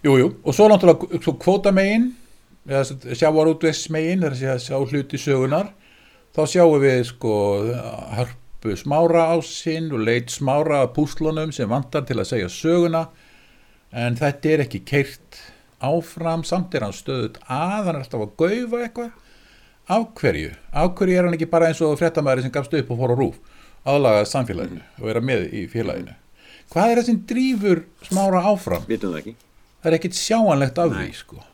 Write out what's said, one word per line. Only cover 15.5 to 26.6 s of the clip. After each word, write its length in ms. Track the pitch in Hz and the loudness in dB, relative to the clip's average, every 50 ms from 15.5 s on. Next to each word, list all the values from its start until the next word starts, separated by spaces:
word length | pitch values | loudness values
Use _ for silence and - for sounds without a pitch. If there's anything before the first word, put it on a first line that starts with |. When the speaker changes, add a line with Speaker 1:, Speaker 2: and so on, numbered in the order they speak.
| - _ _ _ _ _ | -20 _ _ _ _ _
Speaker 1:
áfram, 640 | - 135 156 170 165 - - 165 165 165 165 165 160 | -4 -2 -2 -2 -4 -6 -12 -6 -4 -4 -4 -4 -4
samt 300 | - 170 190 180 180 - | -2 -2 -2 -2 -2 -4
er 100 | 135 110 | -4 -4
hann 80 | 101 95 | -4 -8
stöðugt 460 | - - - 135 127 113 107 - - | -10 -8 -6 -4 -4 -4 -6 -8 -14
að, 460 | - - 127 139 165 180 202 214 208 | -10 -6 -4 -2 -2 -2 -2 -2 -2
hann 80 | 180 156 | -4 -4
er 60 | 143 131 | -4 -8
alltaf 180 | - - 117 | -8 -6 -6
að 140 | 107 107 - | -6 -6 -2
gaufa 460 | - 160 180 208 240 247 226 233 240 240 | 0 0 0 0 -2 -4 -4 -6 -6 -6
eitthvað. 280 | 226 _ 240 240 233 - - _ _ - - _ _ _ _ - _ _ _ _ | -8 _ -10 -10 -10 -12 -18 _ _ -20 -20 _ _ _ _ -20 _ _ _ _
Af 180 | - 185 226 226 226 - | -2 -2 -2 -2 -4 -8
hverju? 380 | - - 120 85 76 78 78 - - - - | -2 -2 0 0 0 -6 -8 -12 -16 -14 -6
Af 220 | - 147 160 185 180 | -2 0 0 0 0
hverju 240 | - 196 185 180 | 0 0 2 2
er 80 | 180 180 | 2 2
hann 100 | 175 170 | 2 0
ekki 140 | 160 165 165 | -2 -2 0
bara 180 | 170 165 165 | 2 2 2
eins 140 | 165 156 - | 2 2 0
og 160 | 165 151 147 | 0 0 2
fréttamaðurinn 480 | 139 175 160 165 160 147 139 131 127 127 | 2 0 0 0 0 0 2 0 0 -2
sem 80 | 131 127 | -4 -4
gafst 200 | 143 135 - - | -6 -4 -2 -2
upp 180 | 151 123 - 123 | -2 -2 -2 -4
og 60 | 117 | -2
fór 100 | 127 120 | 0 0
á 60 | 123 | 2
rúv, 220 | 127 131 95 - - - - - - - - - - | 2 0 -2 -2 -8 -20 -20 -20 -20 -20 -20 -20 -8
aðlaga 420 | - 135 139 143 139 120 107 104 104 | -2 0 2 4 4 4 4 4 2
samfélaginu 580 | - - 139 123 - 92 87 - - - 82 - - _ | 2 0 -2 -2 -2 -4 -6 -6 -8 -10 -14 -18 -20 _
og 120 | - 117 110 | -10 -8 -4
vera 140 | 110 113 117 | -2 -2 0
með 220 | 135 127 104 90 76 | 0 0 0 -2 -4
í 160 | - 110 87 | -6 -8 -8
félaginu? 460 | - - 113 - 85 - - 85 - - _ _ _ - _ - - - - | -6 -6 -6 -4 -4 -6 -8 -10 -14 -18 _ _ _ -20 _ -20 -20 -20 -20